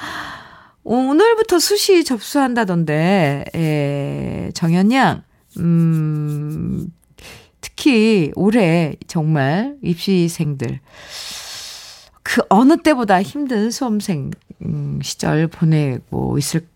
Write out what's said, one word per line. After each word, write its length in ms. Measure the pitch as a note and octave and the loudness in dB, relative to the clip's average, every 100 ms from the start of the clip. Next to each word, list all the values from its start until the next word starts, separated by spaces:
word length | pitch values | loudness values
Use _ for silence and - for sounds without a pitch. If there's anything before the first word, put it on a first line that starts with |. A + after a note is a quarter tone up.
| - - - - - - - _ | -14 -12 -12 -16 -20 -20 -20 _
오늘부터 760 | - A#3+ C4 D4+ A4 A4+ A4 F4 | -2 0 2 4 4 4 2 2
수시 440 | - G#4 - F4+ | 2 0 4 4
접수한다던데, 1400 | D#4 A#3 - C#4+ C4+ A#3+ G#3 F3 D#3+ D3+ E3 G3 D3 C#3+ - - | 4 -4 -2 0 0 0 0 0 0 2 2 2 2 -2 -6 -4
예, 920 | D#3+ D3+ C#3+ C#3+ C#3 C#3+ B2+ A#2+ - - | -2 0 -2 -2 -4 -6 -6 -6 -8 -4
정연 360 | E3+ F3 G3+ | 0 2 4
양, 320 | B3+ G#3+ - - _ _ - | 4 2 0 -10 _ _ -4
음, 1300 | E3+ E3+ E3 D#3+ D#3 D3+ D3+ D3 D3+ D#3 E3+ F#3+ - - _ _ - - _ _ | 0 2 2 2 -2 -4 -4 -6 -6 -6 -6 -6 -8 -14 _ _ -20 -20 _ _
특히 680 | - - D4+ A#3 A3 G#3+ D3+ - | -18 -2 2 4 4 4 2 0
올해 600 | F#3 A#3 F3 E3+ D#3 - - | 2 4 4 2 0 -4 -6
정말 680 | F3 D#3 D#3 C3+ E3 B3+ C#4+ | -4 0 2 2 0 -2 -6
입시생들, 960 | F3+ F3 - F#3 E3+ - D3+ C#3 B2+ C3+ _ - - - - - - - - - - - - _ | -6 -4 0 2 2 -2 -4 -4 -6 -8 _ -20 -18 -16 -14 -14 -14 -16 -16 -18 -20 -20 -20 _
그 180 | - - - | -2 -2 4
어느 280 | F#3+ C4 E4 | 4 6 4
때보다 440 | D#4+ C#4 A3 F#3 | 2 2 2 2
힘든 480 | G3 C#4+ C#4+ A3+ A3 | 2 -6 -4 -2 -2
수험생, 640 | A3+ B3+ G#3 - D#3+ C#3 D#3+ _ - - | -2 -4 -4 -4 -4 -6 -10 _ -12 -8
음, 340 | D3+ C#3+ C#3+ | -6 -4 -6
시절 440 | C#3+ - - D3+ D#3+ | -8 -4 -2 0 0
보내고 880 | - E3 D#3 C#3+ B2 - - C3 C3 | 0 2 2 2 -4 -6 -4 -2 -2
있을 300 | C#3 D#3+ E3 | -2 -4 -6